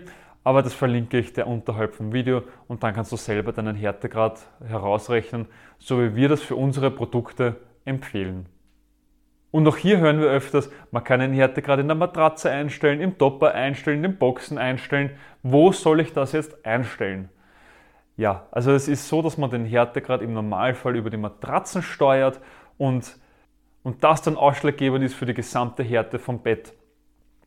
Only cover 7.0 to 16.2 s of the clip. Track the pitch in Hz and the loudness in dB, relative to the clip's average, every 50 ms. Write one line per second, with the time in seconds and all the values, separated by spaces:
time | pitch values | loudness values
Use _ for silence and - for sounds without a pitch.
7 | 123 - - 120 117 - - - 127 120 113 - - - _ _ - - 135 131 | -6 -4 -2 -4 -4 -4 -4 -2 -2 -2 -2 -4 -12 -20 _ _ -8 -6 -6 -6
8 | - - - 104 95 92 92 92 92 92 _ _ _ _ _ _ _ _ _ _ | -6 -6 -6 -6 -4 -4 -6 -8 -12 -14 _ _ _ _ _ _ _ _ _ _
9 | _ _ _ _ _ _ _ _ _ _ - 156 156 156 147 - - 180 208 185 | _ _ _ _ _ _ _ _ _ _ 2 4 6 4 4 4 4 4 4 6
10 | 165 156 147 156 156 143 135 139 135 - - 143 139 - - - - _ - 120 | 6 4 4 4 4 4 2 2 0 0 0 0 0 -2 -6 -20 -12 _ -6 -4
11 | 117 - 131 127 131 135 135 135 131 131 135 151 135 - 139 135 139 147 156 156 | 0 2 2 2 2 2 2 4 4 2 2 0 -2 0 2 2 2 2 0 0
12 | 175 180 175 165 156 156 156 - - 175 131 139 147 147 - - - 147 143 147 | 0 -2 2 2 2 2 2 0 -2 -2 -2 -2 -4 -6 -4 0 2 2 2 2
13 | 170 185 185 - 143 135 135 135 151 151 - 107 127 139 139 - - 160 147 147 | 0 -2 0 2 2 2 2 4 2 2 2 2 -2 -2 -4 -4 -2 -2 -2 0
14 | 156 190 190 190 131 123 131 - - - 151 139 127 127 131 127 - - 147 143 | 0 -2 -2 0 0 0 0 0 -6 -10 -6 -4 -4 -2 -4 -4 -6 -4 -2 -2
15 | 143 139 139 - - - - _ - 131 131 143 160 190 190 - - 165 156 160 | -2 -2 -6 -12 -20 -20 -16 _ -2 2 6 8 8 6 6 4 2 2 4 4
16 | 160 - - 147 | 2 0 0 -2